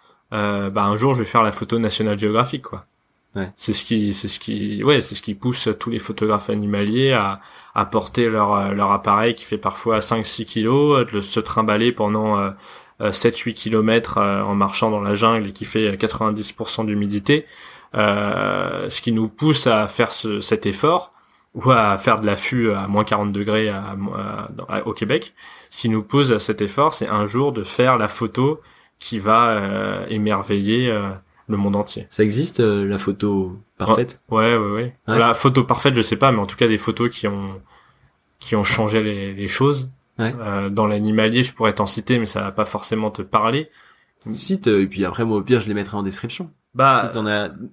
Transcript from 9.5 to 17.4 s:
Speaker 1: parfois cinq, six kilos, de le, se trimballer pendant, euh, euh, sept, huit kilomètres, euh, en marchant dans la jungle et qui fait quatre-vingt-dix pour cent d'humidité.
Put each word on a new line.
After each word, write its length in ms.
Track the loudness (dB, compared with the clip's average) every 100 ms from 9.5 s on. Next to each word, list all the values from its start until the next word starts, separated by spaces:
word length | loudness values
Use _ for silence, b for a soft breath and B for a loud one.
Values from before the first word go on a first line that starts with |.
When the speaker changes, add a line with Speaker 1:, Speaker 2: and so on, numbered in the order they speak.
| -4
Speaker 1:
parfois 440 | -4 -2 0 0
cinq, 240 | 0 -2 -2
six 200 | -4 -4
kilos, 600 | -2 2 4 4 4 2
de 40 |
le, 80 | -2
se 180 | -2 -4
trimballer 500 | -2 0 2 2 2
pendant, 460 | 2 0 0 0 0
euh, 120 | -2 -6 B B B _
euh, 100 | -4
sept, 260 | 2 0 0
huit 160 | -6 -6
kilomètres, 640 | -2 2 4 2 2 0
euh, 220 | 0 0
en 120 | 0 0
marchant 340 | 0 2 0
dans 100 | 0
la 140 | 0 2
jungle 340 | 2 2 -2
et 20 |
qui 140 | -8 -4
fait 320 | 0 0 0
quatre-vingt-dix 560 | -2 0 -2 -2 -6
pour 160 | -8 -6
cent 160 | -4 -2
d'humidité. 600 | -2 -2 -2 2 2